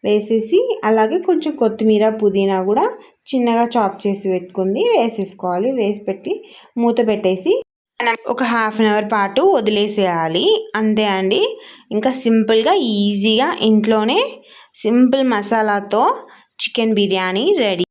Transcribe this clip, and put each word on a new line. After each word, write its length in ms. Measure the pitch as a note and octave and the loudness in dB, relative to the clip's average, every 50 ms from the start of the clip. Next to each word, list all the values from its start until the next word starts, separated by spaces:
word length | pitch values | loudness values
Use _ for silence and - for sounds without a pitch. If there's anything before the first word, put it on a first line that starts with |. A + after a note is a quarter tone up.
| - | 0
వేసేసి 520 | G#3 G#3 G#3+ G#3+ A3 A3+ A3+ A3 A3 E4+ F#4+ B4+ C5 G#4+ - - G#3+ | 0 0 0 0 0 -2 -2 0 2 0 0 2 0 -4 -2 0 0
అలాగే 300 | A3 A3 A3 A3 D4+ F4+ - - | 2 2 2 2 0 -2 0 0
కొంచెం 240 | F4+ D#4 - D#4 D4+ - | 0 0 0 -4 -2 0
కొత్తిమీర, 440 | A#3+ A3 G#3+ - A3 A3 G#3+ G#3 G#3+ A3 A3 A3 G#3+ | 0 -2 0 0 2 2 4 4 2 0 0 0 0
పుదీనా 360 | G3+ F#3+ G3 G3 G3 G3 F#3 F#3 F#3+ | 0 2 2 0 0 0 0 0 0
కూడా 160 | G#3 B3+ F4+ A#4 - - - - _ _ _ - | 0 0 0 -2 -4 -8 -18 -20 _ _ _ -4
చిన్నగా 320 | - C4 B3 A#3 A#3 A3+ A#3 A#3 A#3+ | -2 0 0 2 2 2 0 0 0
చాప్ 220 | B3 G#3+ F#3+ G3 - - | 0 0 0 -4 -4 -4
చేసి 240 | G#3 G3 G3 - F#3+ F#3 | -4 -4 -2 -2 -2 -2
పెట్టుకుంది 500 | F3+ F3+ F3+ - G3 F#3+ F#3+ G3 B3+ G4+ A#4+ A#4 | -2 -4 -6 -6 -4 -2 -2 0 0 0 2 2
వేసేసుకోవాలి. 760 | D#4+ A#3 A3+ A3 - G3 F#3+ - - - F3+ F3+ F3+ G#3 B3+ C4+ B3+ | 2 2 0 -2 -6 -8 -8 -8 -8 -6 -4 -2 -2 -2 -2 -2 -2
వేసి 240 | G#3+ G3 G#3 G#3 - - | -2 -2 -2 -4 -6 -8
పెట్టి 240 | G3 G3 - C4+ F#4+ G#4+ - - - - - - _ A#3+ | -8 -8 -6 -8 -8 -8 -8 -18 -20 -20 -20 -12 _ -2
మూత 180 | A#3 A#3 A#3 B3 A#3 A3 | 0 0 2 2 0 0
పెట్టేసి 440 | G#3+ G3 E3+ F#3 F#3 F#3 F#3 D#4+ G#4 C5 - _ _ _ _ _ _ _ | 0 0 0 0 -2 0 0 0 0 0 -2 _ _ _ _ _ _ _
మనం 160 | - A#3 - A3+ - - A#3+ | -2 -2 -2 -2 -4 -6 -2
ఒక 100 | - C4 A#3 A#3 | -2 0 0 0
హాఫ్ 260 | A#3 A3 G#3+ G#3+ G#3+ A3 | 0 0 -2 0 2 2
అన్ 80 | G#3+ | 2
అవర్ 180 | G#3 G#3+ G#3 G3+ A3+ | 2 2 0 0 0
పాటు 280 | G#3 G3 G3 G3 C4 D#4 C4+ G3 | 0 0 0 0 2 4 4 4
వదిలేసేయాలి. 880 | B3+ A3 G#3 G#3 G3+ G#3 G#3 G#3 G#3 G3 F#3 F3 E3 D#3+ D#3+ E3 F3 C4+ G4 A4 G#4+ A4 - - G#3+ | 4 2 2 0 0 0 0 0 0 0 0 0 0 -2 -2 -2 0 2 2 0 0 -2 -4 -4 -2
అంతే 240 | A3 A3 G#3+ G#3+ G#3+ G#3 G3 | 0 0 2 2 0 0 0
అండి, 240 | F#3+ F#3+ F#3+ G3 - G#4 B4 A4 - - - - - - _ - | 0 0 0 0 0 0 -2 -4 -8 -16 -20 -20 -20 -16 _ -6
ఇంకా 160 | G#3 A3 C4 B3+ C4 - | -2 -2 -2 -4 -2 0
సింపుల్గా 500 | A#3+ A3+ A3+ A3 G#3+ A3+ A3 A3+ D4 F#4 G4+ C#4+ A#3 G#3+ G3+ | 2 2 2 2 2 2 2 4 2 2 2 0 -2 0 0
ఈజీగా 500 | G3+ G3+ G#3 G3+ G3 A3 A3 A3+ C4 D#4+ - - - A3 | 0 0 0 0 0 2 2 2 0 -2 -2 0 2 2
ఇంట్లోనే 500 | A3 G#3+ G#3+ A3 A3 G#3+ G#3+ A3 C#4 G4+ B4+ C#5+ - - - - - - - _ _ - - | 2 2 2 2 0 0 0 0 0 0 0 -2 -6 -14 -20 -20 -20 -20 -20 _ _ -6 -4
సింపుల్ 400 | G#3+ A#3 B3 B3+ B3+ C4 C4+ C4+ C4 A#3 | 0 4 4 4 4 4 2 0 0 0
మసాలాతో 720 | G3+ G3+ - A#3 A3+ G#3+ G#3+ G#3 G3+ G3+ G3+ - G#3+ B3+ F#4+ C5 - - - - - _ _ _ _ - | -2 -2 -2 -2 0 0 0 0 -2 -2 -2 0 2 2 2 0 -2 -8 -18 -20 -20 _ _ _ _ -8
చికెన్ 340 | - - - A3+ A3+ A3 G3+ | -6 -2 -2 0 0 2 0
బిర్యానీ 460 | G3+ G3 F#3+ F#3+ F#3 F#3 F#3 G3 B3 F4+ G#4 F4 A#3+ | 0 0 0 -2 -2 -2 -2 -2 0 0 0 0 0
రెడీ. 220 | G#3 F#3+ F3 F3 _ | -2 0 -2 -4 _